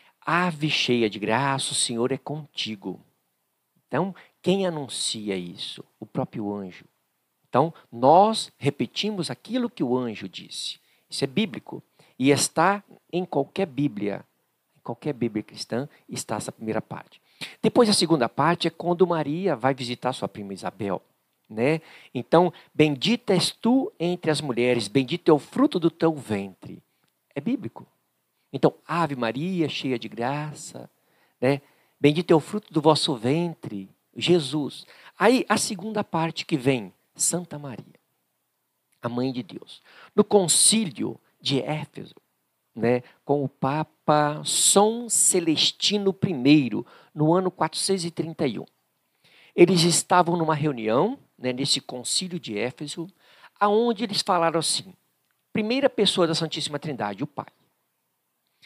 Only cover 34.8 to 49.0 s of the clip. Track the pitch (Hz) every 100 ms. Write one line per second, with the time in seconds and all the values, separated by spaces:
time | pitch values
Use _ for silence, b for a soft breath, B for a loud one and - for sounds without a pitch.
34.8 | b b b - 196 254 - 214 - 196
35.8 | 214 208 202 165 160 - - 156 127 127
36.8 | 95 - _ - - 170 170 147 147 160
37.8 | - _ _ _ _ _ _ _ _ _
38.8 | _ _ 120 120 131 123 104 - - -
39.8 | b b b - 208 208 170 - - 220
40.8 | 196 113 110 127 _ _ 123 135 - 151
41.8 | 147 - - - _ _ _ _ _ -
42.8 | 113 123 b b - 143 135 - 135 151
43.8 | 156 _ - 151 147 151 151 - - 202
44.8 | 214 233 233 - - 185 165 151 - -
45.8 | - 202 196 - 175 147 131 151 123 104
46.8 | b b b 156 151 175 185 - 160 -
47.8 | - 190 170 - 160 156 147 95 - _
48.8 | _ _